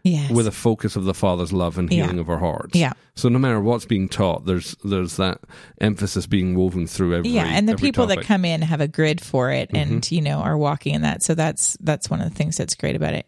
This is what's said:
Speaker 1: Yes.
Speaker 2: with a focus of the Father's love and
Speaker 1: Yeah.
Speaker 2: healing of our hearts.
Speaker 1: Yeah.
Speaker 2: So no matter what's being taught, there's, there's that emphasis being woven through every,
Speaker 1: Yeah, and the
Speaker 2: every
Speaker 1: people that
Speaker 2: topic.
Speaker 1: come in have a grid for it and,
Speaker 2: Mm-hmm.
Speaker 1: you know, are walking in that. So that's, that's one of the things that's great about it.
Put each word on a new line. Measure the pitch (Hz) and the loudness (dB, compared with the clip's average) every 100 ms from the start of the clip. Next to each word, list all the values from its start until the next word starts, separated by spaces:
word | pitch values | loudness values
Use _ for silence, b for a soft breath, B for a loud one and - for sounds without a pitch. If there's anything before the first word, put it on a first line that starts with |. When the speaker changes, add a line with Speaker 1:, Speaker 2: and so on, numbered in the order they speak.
Speaker 1:
Yes. | 185 156 139 | 0 0 2
Speaker 2:
with | 117 110 | 2 0
a | |
focus | - 117 110 104 104 | 0 0 0 -2 -2
of | |
the | 95 | -2
Father's | 92 98 87 85 | 0 0 0 0
love | 95 87 82 | 0 0 -2
and | 87 | 0
Speaker 1:
Yeah. | 170 | 2
Speaker 2:
healing | 151 90 | 2 -2
of | 82 | -2
our | 82 | -2
hearts. | 87 - - 175 | -2 -4 0 0
Speaker 1:
Yeah. | 139 - b | 0 -2 b
Speaker 2:
So | - 123 | -2 2
no | 123 | 4
matter | 135 110 | 2 2
what's | 104 117 - | 2 0 0
being | 104 95 | 0 0
taught, | - 95 80 82 | 0 0 0 -2
there's, | 90 - - | -2 -4 -8
there's | 98 95 90 - | -2 -2 -2 -2
that | 95 90 - B B - | -2 -4 -12 B B -2
emphasis | 107 101 101 98 85 | 0 0 -2 -2 0
being | 98 92 90 | 0 2 2
woven | 92 90 82 | 2 0 -4
through | - 90 | 0 0
every, | 85 143 | 2 0
Speaker 1:
Yeah, | 233 85 | 0 2
and | 190 208 | 2 2
the | |
Speaker 2:
every | 214 277 | 2 2
Speaker 1:
people | 262 226 | 2 2
that | 180 | 0
Speaker 2:
topic. | - | 2
Speaker 1:
come | 196 | 2
in | 175 160 | 2 0
have | 160 156 | 0 0
a | 147 | 0
grid | 156 156 175 | 2 0 0
for | - 131 127 | -2 0 2
it | 131 - | 0 -2
and, | - 147 117 | -2 0 0
Speaker 2:
Mm-hmm. | - | 0
Speaker 1:
you | 165 | 0
know, | 147 143 | 0 -2
are | - 156 | 0 0
walking | 147 147 147 | 0 -2 -2
in | 147 | 0
that. | 151 156 | 0 0
So | - 165 | 0 0
that's, | 156 - - - | 0 0 -2 -2
that's | - 151 - | -2 -2 -4
one | 160 | -4
of | 170 | -4
the | |
things | - 151 - | -2 -2 -2
that's | - | -4
great | - 147 160 | -4 -2 -2
about | 156 | -2
it. | - | -4